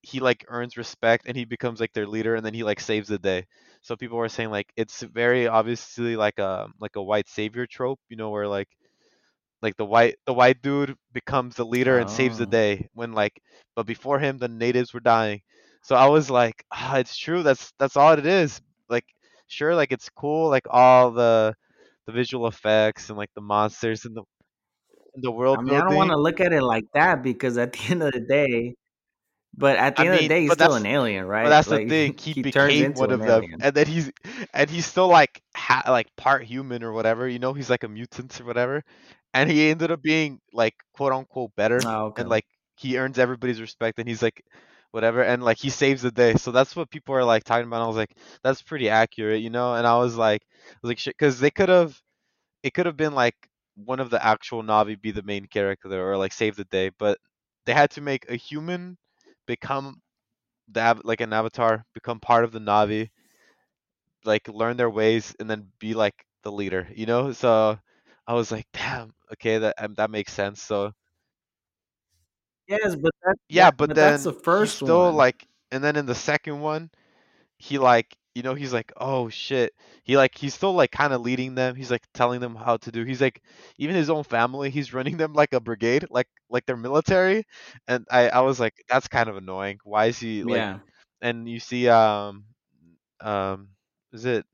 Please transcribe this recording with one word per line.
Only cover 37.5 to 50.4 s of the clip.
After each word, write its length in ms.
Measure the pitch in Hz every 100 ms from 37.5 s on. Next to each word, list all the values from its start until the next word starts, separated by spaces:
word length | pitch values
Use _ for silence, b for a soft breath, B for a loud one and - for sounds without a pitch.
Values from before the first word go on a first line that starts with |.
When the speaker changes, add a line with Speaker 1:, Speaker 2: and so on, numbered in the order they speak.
Speaker 1:
He's, 180 | 139 123
like, 140 | 123
a 40 | 110
mutant 520 | 107 120 - 127 -
or 40 |
whatever, 380 | 120 120 123 143 - b b b _
and 160 | 127 135
he 200 | 151 156
ended 200 | 160 160
up 120 | 165
being, 380 | 131 160 151 131 _
like, 220 | 117 113 _ _
quote, 180 | _ 139
unquote, 420 | 131 135 - 117 -
"better," 280 | 107 123
Speaker 2:
Oh, 220 | 123 110 110 107
Speaker 1:
and, 120 | 120
Speaker 2:
okay. 20 |
Speaker 1:
like, 160 | 110 - _ _ _
he 220 | 135 127
earns 200 | 131 131
everybody's 420 | 123 127 123 113
respect, 380 | 113 - 117 110
and 80 | 117
he's, 140 | 110
like, 220 | 117 - _ b b b b
whatever, 300 | 113 113 117
and, 200 | 120 123
like, 140 | 123 110
he 120 | 139
saves 320 | 127 139 135
the 80 | 123
day, 240 | 120 120
so 160 | 113 -
that's 220 | 123 131 -
what 140 | 160
people 240 | - -
are, 100 | 135
like, 200 | 123 113
talking 220 | - 117 117
about, 100 | 117
and 80 |
I 40 | 117
was 80 | 110
like, 200 | 107 _ B B
"That's 200 | 131 131
pretty 260 | - 156 113
accurate," 520 | 110 113 - 107 110
you 80 | 113
know? 240 | 120 123
And 120 | 117 117
I 120 | 120
was 180 | 123 117
like, 260 | 110 104